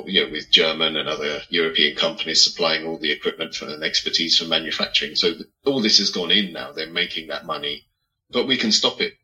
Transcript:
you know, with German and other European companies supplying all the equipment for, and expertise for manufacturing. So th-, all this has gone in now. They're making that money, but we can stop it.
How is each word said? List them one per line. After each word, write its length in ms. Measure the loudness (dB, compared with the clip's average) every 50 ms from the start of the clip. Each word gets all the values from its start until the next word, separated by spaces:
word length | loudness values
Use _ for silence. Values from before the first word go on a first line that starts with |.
| -4
you 200 | 0 2 2 2
know, 60 | 2
with 200 | -2 -8 0 4
German 460 | 4 4 6 4 2 0 0 0 0
and 120 | -2 -2 -2
other 320 | -4 -2 -2 -4 -4 -4 -6 -2
European 480 | 0 0 0 2 2 2 2 2 2
companies 480 | 0 0 -2 0 -2 -4 0 4 4 4
supplying 420 | 4 4 2 0 2 2 0 -2
all 120 | -4 -6 -4
the 120 | -2 -2
equipment 440 | -2 0 -2 -4 -4 -4 -6 -6 -6
for, 120 | -8 -8
and 160 | -8 -8 -6 -4
expertise 560 | -2 -2 0 0 0 0 0 2 2 2 2
for 60 | 2
manufacturing. 720 | 2 0 -2 0 -2 -2 -2 -2 0 0 0 0 0 0
So 160 | 0 0 0 0
th-, 140 | -2 -8 -16 _ _ _
all 160 | 0 2 2
this 180 | 4 4 4 4
has 120 | 4 2
gone 200 | 0 -2 0 2
in 220 | 2 2 2 0 -4
now. 180 | -10 -10 -10
They're 200 | -8 -8 -8 -6
making 380 | -4 -2 -2 -2 -4 -8 -8 -6
that 180 | -8 -8 -6
money, 400 | -6 -6 -6 -6 -6 -8 -8 -12 _ _ _ _ _ _ _ _ _
but 160 | -2 -2 0
we 120 | 2 0 2
can 120 | 2 2
stop 300 | 2 2 2 0 0 0
it. 140 | -4 -4 -4 _